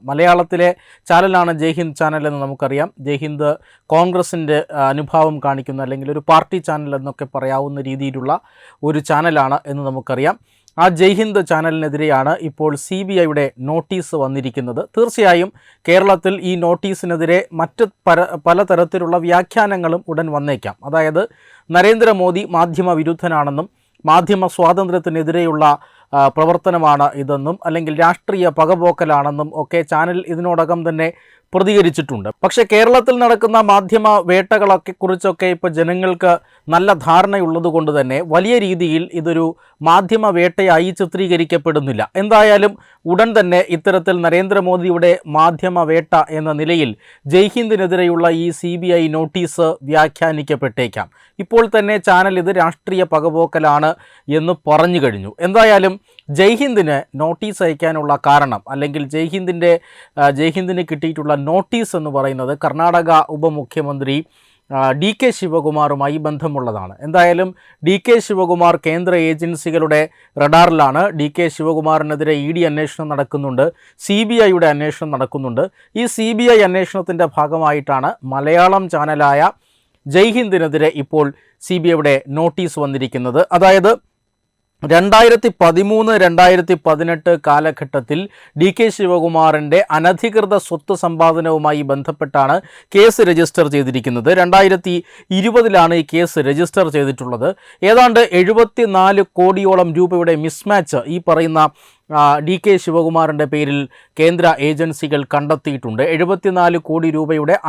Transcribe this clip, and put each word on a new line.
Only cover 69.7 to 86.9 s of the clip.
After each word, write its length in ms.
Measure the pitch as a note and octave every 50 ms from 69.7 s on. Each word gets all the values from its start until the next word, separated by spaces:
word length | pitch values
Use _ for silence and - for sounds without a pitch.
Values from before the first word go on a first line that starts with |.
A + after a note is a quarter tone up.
| D#3+ E3 D#3+ D3+ D3+ D3+ D#3 D#3 _ _ _ _ _
റഡാറിലാണ്. 680 | C#3+ C#3+ D3 D#3+ E3 F3 F3 E3 D#3 C#3+ C3+ C3 D#3 F#3+ G#3 E3 D3+
ഡി 80 | D3 D3 -
കെ 100 | F3+ F3
ശിവകുമാറിനെതിരെ 880 | D#3 - - D#3 D#3+ D#3+ D#3+ D3+ D#3 D#3 D#3 D3+ D3+ D3+ C#3+ D#3 D#3 D#3 C#3+ C#3+
ഇ 40 | D3+
ഡി 120 | E3 F3 E3+ D#3+
അന്വേഷണം 400 | D3 D3+ D#3 C#3+ - - D#3 D3+ D3
നടക്കുന്നുണ്ട്, 580 | C#3 C#3 - - C#3+ C#3 C3+ B2+ B2+ D3 E3+ - _ _ _ _ _ -
സി 120 | - G3+ G#3+ A3+
ബി 160 | G#3 A#3+ A#3 G#3+
ഐയുടെ 200 | G3 F#3 F3 E3+ D3+ D3
അന്വേഷണം 380 | C#3+ D3+ D3+ D3 - E3 D3+
നടക്കുന്നുണ്ട്. 520 | D3 B2+ C3 - - C#3 C3+ B2 A2+ B2+ F3 F#3+ - _ _ _ -
ഈ 100 | G#3+ B3 A#3 -
സി 120 | A3+ A3 A3+ A3 G#3+
ബി 80 | A#3+ A#3+ A#3
ഐ 20 | G#3+ G3+ F3+
അന്വേഷണത്തിൻ്റെ 580 | F3+ F#3+ F3+ - - F#3+ F3 - F3 E3 E3+ D3+ -
ഭാഗമായിട്ടാണ് 760 | D3+ D3+ C#3+ D#3+ D#3+ D#3+ D3 D3 D3 C#3 D3 C#3 C3 C3+ E3+ - - C3
മലയാളം 680 | C3 C3 C#3 C#3+ D#3 E3 F3 F3+ F#3 G3 G3 F#3+ E3+ F3
ചാനലായ 560 | D3 D3 D#3 D3+ D3 D3 C#3 C#3 D3 D#3+ G3+ - _ _ _ _ _ _ _ _ _ -
ജയ്ഹിന്ദിനെതിരെ 840 | C#3+ C#3+ F#3 G#3 A#3 G#3 B3+ A#3+ G3+ F#3+ F3 E3 D3+ C#3+ D3 D#3 D#3 -
ഇപ്പോൾ 380 | D3 C3+ - D#3+ D#3 C#3+ C#3 - _ _ _ _ _
സി 160 | - - F#3
ബി 120 | F3 D#3+ E3+
ഐയുടെ 280 | E3+ D3+ D3 C#3+ C#3 C3+ - C#3 C#3 D#3
നോട്ടീസ് 380 | E3 E3+ - G3 F3+ D#3 - D#3
വന്നിരിക്കുന്നത്. 640 | C#3+ C#3 C3+ C3 C3 A#2 - B2+ B2 B2+ A#2+ D#3 F#3 -
അതായത് 440 | F3+ E3+ F#3+ F#3+ F#3+ F#3+ F3+ G#3+ A#3 - _ _ _ _ _ _ _ _ _ _ _ _ _ _ _ _ D3+
രണ്ടായിരത്തി 640 | D3 E3 E3+ F#3+ G3+ A3 A3 A#3 A#3 A#3 G#3+ - A#3 - -
പതിമൂന്ന് 520 | F3 E3 D#3+ F3+ G3 G3+ A3 A3 A3 A3 A3 G3+ F#3
രണ്ടായിരത്തി 520 | F3 E3+ F3 F3+ F3+ F#3 F3+ E3 F3 F3+ D3+ -
പതിനെട്ട് 460 | E3+